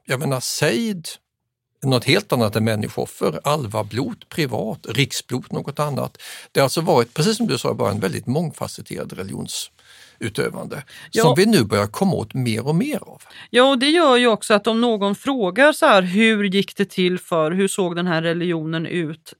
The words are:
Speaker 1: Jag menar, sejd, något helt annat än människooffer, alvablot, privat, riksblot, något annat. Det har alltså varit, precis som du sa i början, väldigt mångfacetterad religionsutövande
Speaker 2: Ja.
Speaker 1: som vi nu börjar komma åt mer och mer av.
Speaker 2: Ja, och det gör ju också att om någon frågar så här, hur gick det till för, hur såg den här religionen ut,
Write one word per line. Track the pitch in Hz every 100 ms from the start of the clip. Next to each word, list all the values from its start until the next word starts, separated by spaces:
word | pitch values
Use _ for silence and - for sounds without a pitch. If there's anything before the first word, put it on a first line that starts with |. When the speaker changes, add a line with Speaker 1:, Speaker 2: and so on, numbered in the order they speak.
Speaker 1:
Jag | - 131
menar, | 143 131
sejd, | - - 147 233 226 185 - - _ _ _ _ _ _
något | 135 127
helt | 127 185 -
annat | 135 107 113
än |
människooffer, | 110 107 117 - 123 - - -
alvablot, | 143 156 110 107 104 104 196 208 -
privat, | - 139 117 220 - -
riksblot, | 113 - - - 127 -
något | 156 - 139
annat. | 151 127 127 - - - -
Det | 151
har |
alltså | 135 170
varit, | 170 139 117
precis | - 180 220
som | 214
du | 127
sa | 139
i |
början, | 117 104 104
väldigt | 190 - -
mångfacetterad | 147 165 - - - - - -
religionsutövande | - 98 - - - - _ _ - - - 113 - - - - 151 - - -
Speaker 2:
Ja. | 220
Speaker 1:
som | 226 156
vi | 214
nu | 196
börjar | 101 104 104
komma | - 190 107
åt | 104
mer | 135 123 110 135
och |
mer | 165 285 262
av. | - - - - -
Speaker 2:
Ja, | 240
och | 262 262
det | 285
gör | 339 302 247
ju | 247
också | 208 -
att | 208 226
om | 226
någon | 240 214 202
frågar | 202 - 269 185 190 294
så | 302 302
här, | 202
hur | 185 196 226 214
gick | 202 196 190 -
det | 196
till | - 180 180
för, | - 165 156
hur | 185 196
såg | - 180 170
den | 180
här | 160
religionen | 165 170 175 165 156 165 160
ut, | 175 156 165 -